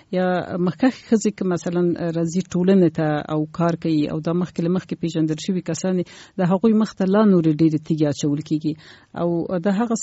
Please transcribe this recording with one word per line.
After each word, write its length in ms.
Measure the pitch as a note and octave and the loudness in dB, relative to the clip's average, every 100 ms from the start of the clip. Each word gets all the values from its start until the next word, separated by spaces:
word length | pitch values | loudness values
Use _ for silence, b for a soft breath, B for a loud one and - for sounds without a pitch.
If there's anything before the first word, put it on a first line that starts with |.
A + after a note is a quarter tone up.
| B | B
یا 460 | F3+ F#3 F3+ - F3+ | -4 -2 -2 -4 -2
مخکښې 560 | F3+ - B3+ - - | -2 0 0 -2 -2
ښځې 180 | A3+ A3 - | 0 0 -2
که 80 | F#3 | -4
مثلاً 500 | F3 - F3 F3 E3+ | -2 -2 0 0 0
راځي 460 | E3+ E3 E3+ E3+ | -2 -2 -2 -2
ټولنې 480 | F#3 F3 F3+ G3 E3+ | -4 0 4 6 4
ته 140 | D#3 D#3 D3 - | 2 -2 -2 -2
او 160 | D#3 D#3 | -4 -4
کار 300 | D#3 E3+ E3 | -2 -2 0
کوي 320 | E3+ D#3 D3 | 0 0 0
او 80 | D#3+ | -2
دا 120 | D#3 | -2
مخکې 300 | E3+ F3+ - | -2 -2 -4
له 80 | E3+ | -2
مخکې 260 | F#3 - E3+ | -2 -4 -6
پېژندل 400 | E3+ D#3+ D#3 D#3 - | -4 -2 -2 -2 -4
شوي 140 | F#3 | -4
کسان 360 | E3+ D#3 F#3 F3+ | -4 -4 -2 -2
دي، 60 | F3 B B - | -4 B B -2
د 40 | |
هغوی 320 | F3+ F#3+ A3+ | 0 2 2
مخ 220 | G#3+ G#3+ - | 2 0 0
ته 100 | F#3+ | 0
لا 180 | G3+ | 4
نورې 280 | A3 F3+ D#3+ | 6 4 4
ډېرې 280 | D3+ D#3+ D3+ - | 4 2 2 -2
تیږې 200 | D#3+ D3+ | 0 0
اچول 320 | C#3 D#3 C#3+ | 0 -2 -2
کېږي. 340 | D3+ D#3 D#3 D3+ B B B - | -2 -4 -4 -8 B B B -6
او 420 | F3 E3+ - F3+ | -4 -2 -2 -2
دا 140 | F#3 | -2
هغه 240 | F#3+ A#3 A3+ | 0 0 -2